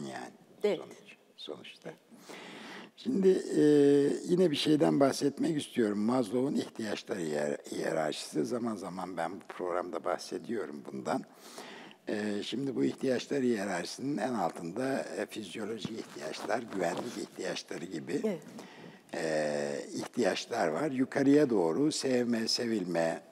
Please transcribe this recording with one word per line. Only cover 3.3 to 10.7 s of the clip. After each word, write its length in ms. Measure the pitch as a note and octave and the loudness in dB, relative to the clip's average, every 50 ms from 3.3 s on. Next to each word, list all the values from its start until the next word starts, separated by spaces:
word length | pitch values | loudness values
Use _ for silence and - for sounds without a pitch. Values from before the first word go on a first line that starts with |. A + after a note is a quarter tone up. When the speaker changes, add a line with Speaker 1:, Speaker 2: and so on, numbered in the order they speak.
| F#3+ - - - F#3+ E3 | 6 6 2 0 4 6
Speaker 1:
e, 40 | D3+ D3+ D3 D3 C#3+ C#3+ C#3+ C#3+ C#3 D3 - - - | 8 8 8 10 10 10 8 8 6 4 2 0 0
yine 280 | - F3+ E3+ F#3+ E3 | 2 4 6 6 6
bir 40 | C#3+ | 4
şeyden 440 | C#3 - D3 D#3 C#3+ D#3+ D#3+ D#3 D3 | 2 4 4 4 6 6 4 6 6
bahsetmek 640 | C#3 C3+ - - C#3+ C#3+ - - - - E3 D3 | 6 4 4 2 0 0 0 0 0 0 0 0
istiyorum. 380 | B2 - - B2+ A2+ G#2 G2+ G#2 | -2 -2 2 2 2 4 4 2
Maslow'un 560 | G#2 A2+ B2 C3 A#2+ F#2+ A2+ B2 C3 C#3+ - | 2 2 4 2 2 2 0 0 2 2 0
ihtiyaçları 640 | B2+ - - - - A2+ G#2 G2 - - - A2+ G2 | 0 -2 -4 -4 -6 -4 -4 -4 -4 -4 -6 -4 -4
hiyer-, 380 | E2+ D#2 D2+ D2 D2 D2 C#2+ - - - | -2 -2 -2 0 0 -2 -2 -4 -6 -8
hiyerarşisi. 760 | - - - - - D#2+ D#2 D2 - - - - - F#3 C#3+ | -6 -4 -2 -2 0 0 0 0 -2 -4 -6 -6 -2 -2 -2
Zaman 300 | A#2 B2 A#2 A#2+ A#2 A2 | -2 -2 -2 -2 -4 -4
zaman 420 | F#2 F2+ F2+ F2 F#2 F2+ F2+ F#2+ E2+ | -4 -6 -8 -8 -8 -8 -6 -4 -4
ben 140 | E2 E2 G2 | -4 -4 -4
bu 40 | - - - | -8 -12 -12
programda 540 | - - F#2 F2+ F2 F2+ F2+ F2+ E2 E2 - | -10 -6 -4 -2 -2 -2 -2 -2 -4 -4 -2
bahsediyorum 800 | F2+ E2+ - - - F2+ E2+ - - A#2 G#2+ F2 D2 | -2 -2 -2 -4 -6 -8 -8 -6 -6 -6 -4 -6 -6